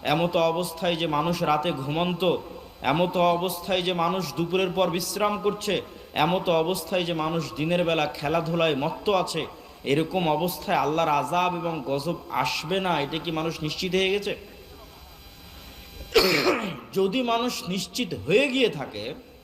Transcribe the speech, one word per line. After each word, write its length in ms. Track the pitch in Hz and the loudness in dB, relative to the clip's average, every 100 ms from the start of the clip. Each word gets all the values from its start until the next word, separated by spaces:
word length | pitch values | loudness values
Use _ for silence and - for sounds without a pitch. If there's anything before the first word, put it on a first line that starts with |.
এমতো 360 | - 156 170 175 | 2 2 2 2
অবস্থায় 560 | 165 160 180 - 180 170 | 2 2 -2 -2 -2 0
যে 120 | 165 | 0
মানুষ 360 | 147 165 170 | 0 0 0
রাতে 280 | 170 151 175 | 2 2 0
ঘুমন্ত, 640 | 147 135 151 175 180 185 127 - - - - | -2 -2 0 0 2 2 0 -2 -14 -16 -4
এমতো 400 | 120 151 175 180 | 0 2 2 4
অবস্থায় 600 | 175 170 180 180 - 185 | 4 4 0 -4 -2 0
যে 120 | 175 | 0
মানুষ 400 | 175 165 190 156 | 0 0 0 -4
দুপুরের 360 | 135 170 185 190 | -2 0 2 0
পর 200 | 175 180 | 2 2
বিশ্রাম 500 | 170 - - 208 202 | 2 -4 0 2 2
করছে, 400 | 190 - - 170 - - - | 0 -2 -2 -2 -2 -14 -10
এমতো 380 | - 156 180 185 | 0 2 2 4
অবস্থায় 520 | 165 160 185 - 185 | 2 4 0 -2 -2
যে 100 | 170 | 0
মানুষ 400 | 165 156 165 143 - | 0 0 0 -4 -4
দিনের 280 | 156 175 | 0 2
বেলা 220 | 165 165 151 | 2 2 0
খেলাধুলায় 720 | - 143 160 160 170 165 139 | -2 0 0 0 2 2 2
মত্ত 340 | 147 - - | 0 -2 0
আছে, 360 | 196 175 165 120 - - - | 2 2 -4 -6 -10 -20 -12
এরকম 460 | 117 139 160 180 170 | 0 2 2 2 2
অবস্থায় 480 | 151 175 175 - 165 | 2 2 -2 0 2
আল্লাহর 320 | 139 156 160 | 2 2 2
আযাব 460 | 143 135 175 180 170 | 2 2 0 0 0
এবং 280 | 170 160 127 | -4 -4 -2
গজব 300 | 139 143 165 - | -2 -2 -6 -4
আসবে 480 | 127 135 - 156 190 | -2 0 -2 -2 -2
না, 220 | 190 165 | 0 0
এটা 160 | 139 160 | 0 -4
কি 140 | 160 | -4
মানুষ 320 | 160 160 156 | -2 -2 -2
নিশ্চিত 320 | 156 151 185 180 | -4 -4 0 2
হয়ে 140 | 190 | 2
গেছে? 260 | 202 202 - - - - - - - - - - - - - - - - - - | 0 -2 -6 -10 -18 -20 -18 -18 -20 -20 -20 -20 -20 -18 -18 -18 -18 -18 -14 2
<coughs> 800 | 466 370 - 285 277 214 147 - | 4 4 4 4 2 -2 -8 -6
যদি 300 | 190 190 220 | 0 2 2
মানুষ 400 | 240 233 247 - - | 2 2 0 -2 -4
নিশ্চিত 440 | 190 175 - 233 | -4 -4 -4 -4
হয়ে 340 | 135 98 196 285 | -4 2 4 4
গিয়ে 220 | 254 233 | 2 2
থাকে 680 | 151 123 104 110 156 - - | 0 -8 -8 -10 -10 -16 -20